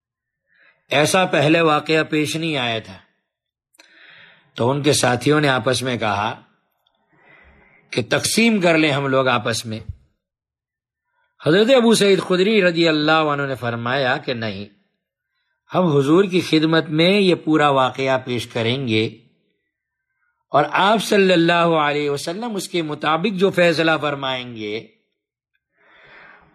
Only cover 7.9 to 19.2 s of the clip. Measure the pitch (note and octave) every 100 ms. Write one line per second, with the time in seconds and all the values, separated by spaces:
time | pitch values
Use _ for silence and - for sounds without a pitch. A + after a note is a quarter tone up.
7.9 | - A2+ C#3 - - A#3 G#3+ E3+ D#3+ D#3
8.9 | C#3 C#3 C3 C3 A#2+ A#2 A2 A#2 A2 -
9.9 | - _ _ _ _ _ _ _ _ _
10.9 | _ _ _ _ _ C#3 F#3 A3 C4+ A#3
11.9 | G#3+ G3+ F#3 - F3+ F#3+ A3 F3+ E3 E3
12.9 | D#3 D3+ D#3+ D#3 C#3+ C#3 B2+ A#2+ A#2 A#2+
13.9 | C3+ B2+ C#3+ C#3+ A#2 A2+ G2 G2+ _ _
14.9 | _ _ _ _ _ _ _ _ E3+ F3+
15.9 | C#3+ C#3 E3+ G3+ F3+ - D#3 D#3+ D#3+ D3+
16.9 | D3+ E3+ G#3 F#3 D#3+ D#3 D#3 D3 C3+ B2+
17.9 | C3 C3+ C3 B2+ A#2+ - A#2+ A2+ C3 B2+
18.9 | A2 A2 -